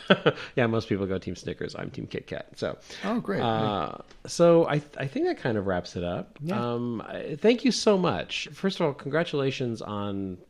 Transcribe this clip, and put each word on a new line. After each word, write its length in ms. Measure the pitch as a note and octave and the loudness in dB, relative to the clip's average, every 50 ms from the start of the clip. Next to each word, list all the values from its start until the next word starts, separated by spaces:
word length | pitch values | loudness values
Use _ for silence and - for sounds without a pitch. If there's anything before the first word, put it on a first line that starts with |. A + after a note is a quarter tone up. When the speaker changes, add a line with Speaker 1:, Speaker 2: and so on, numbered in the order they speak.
| - - | 2 2
Speaker 1:
<laughs> 240 | F3+ - - D#3+ - - - - - | 2 4 4 2 2 2 -12 -6 0
Yeah, 100 | - A#2+ | 2 2
most 220 | A#2 A2+ A2+ G#2+ - | 2 2 0 0 0
people 160 | A2 F#2+ G2 | 0 0 0
go 120 | F#2 F#2+ F#2+ | 0 -2 -4
Team 180 | - F#2 F2+ | -4 -6 -8
Snickers. 400 | - - - F2+ - - - - | -8 -8 -8 -6 -6 -6 -8 -6
I'm 140 | - F#2 - | -8 -10 -8
Team 160 | - - - | -8 -10 -10
Kit 200 | - - - - | -8 -8 -10 -8
Kat. 220 | - - - - - - | -8 -10 -10 -10 -14 -10
So, 220 | - A2+ E2+ - - - - - - - | -6 -4 -4 -4 -6 -12 -18 -14 -8 -6
Speaker 2:
Oh, 160 | F#3+ A3+ A#3+ | -4 -2 -2
great. 220 | - - G3 - | -2 -2 -2 0
Speaker 1:
uh, 560 | B2+ A#2 A2+ A2 A2 G#2+ G#2 F#2 D2+ - - - - - - - - | 0 2 2 2 2 0 0 0 -2 -4 -6 -10 -14 -18 -20 -18 -14
so 400 | - - - E3+ E3+ E3+ E3 E3 | -10 2 6 6 8 8 8 6
I, 140 | - C#3+ D3 - - - | 4 2 -2 -2 -4 -8
I 100 | - C3+ | -8 -8
think 200 | C3+ - C4 E4+ | -4 -2 0 0
that 100 | F#4 E4+ - | 0 -2 -2
kind 200 | - C3+ A2+ G#2 | -2 -2 0 0
of 80 | F#2+ | 0
wraps 280 | G2 F#2 F2+ F2 - - | 0 0 0 -2 -4 -6
it 60 | F#2 F2 | -4 -4
up. 340 | F2 F2+ B2 F#3 - - - | -2 -4 -4 -6 -10 -14 -10
Speaker 3:
Yeah. 160 | C#3+ D#3+ F#3+ A#2+ A#2+ A#2+ | -8 -4 -4 -2 -2 -2
Speaker 1:
Um, 300 | A#2+ A#2+ A#2+ A#2+ A#2 G#2+ - | -2 -2 -4 -4 -4 -6 -8
I, 300 | - - F2+ - - D3+ D3 | -8 -10 -8 -6 -8 -6 2
thank 260 | - G#3+ B3+ A3+ - | 4 4 4 6 4
you 60 | C4 | 2
so 280 | G3 - - A3+ G#3 F#3 | 2 4 4 4 6 6
much. 500 | F3+ D#3+ G#2+ E2 - - - - - - | 4 2 2 0 -2 -4 -6 -6 -6 -8
First 280 | D3+ - - G3 F#3+ - | -8 -2 -2 -2 0 2
of 60 | F3+ | 0
all, 80 | D3 C3 | 0 0
congratulations 880 | - - C#3 B2+ D#3+ E3+ - - C#3+ C3+ C3+ C3 - C3 A#2+ A2+ G2+ | -2 -6 -2 0 0 0 0 0 0 0 0 0 0 -2 -2 -2 -4
on 560 | - - G#2 G#2 G2+ G#2 G2+ G2 G2 F#2+ F#2 - - | -6 -6 -4 -4 -4 -2 -2 -2 -4 -4 -6 -10 -14